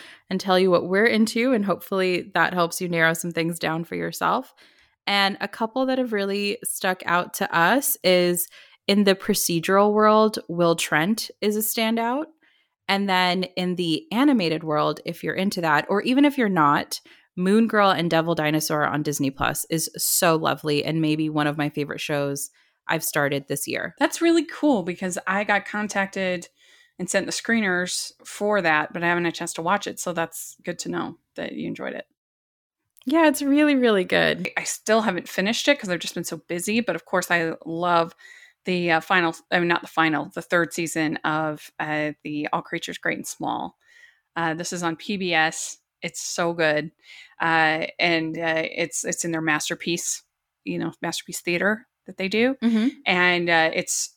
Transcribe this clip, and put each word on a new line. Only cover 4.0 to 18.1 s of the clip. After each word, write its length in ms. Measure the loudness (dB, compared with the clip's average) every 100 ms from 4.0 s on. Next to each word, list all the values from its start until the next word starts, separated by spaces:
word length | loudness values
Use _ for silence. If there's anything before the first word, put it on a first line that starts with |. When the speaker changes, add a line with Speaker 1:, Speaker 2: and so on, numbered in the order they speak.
| -6 -2 0 0 -4 _ -20 _ _ _ -2
Speaker 1:
And 300 | 2 2 0
a 80 | -8
couple 380 | -4 -4 -2 0
that 120 | 0
have 140 | 0
really 460 | -2 -2 -2 -2 -4
stuck 400 | -6 -4 -2 -2 0
out 280 | 0 0
to 180 | -4 -2 2
us 400 | 4 2 0 0
is 420 | 4 4 4 2 -4 -10 -20 _ 0
in 160 | 4
the 140 | 4 2
procedural 760 | 0 0 0 0 2 4 4
world, 460 | 4 6 6 4 0 -4
Will 300 | 0 2 2
Trent 540 | 2 2 2 0 -4 -4
is 160 | -2 0
a 40 |
standout. 640 | -2 -2 -2 0 -2 -4 -6 _ _ _ _ _ -2
And 220 | 0 2
then 360 | 2 2 2 -2 -2
in 180 | -2
the 320 | -2 0 -2 -2
animated 500 | 2 4 4 2 -2
world, 380 | -2 0 0 -2
if 200 | -6 -8
you're 100 | -6
into 280 | -2 -2 0
that, 240 | 2 2 2
or 140 | 0
even 220 | 2 4
if 140 | 4 4
you're 100 | 2
not, 520 | 4 4 4 0 -10 -12 -20 _
Moon 320 | -4 2 4 4
Girl 240 | 4 4
and 180 | 4
Devil 280 | 2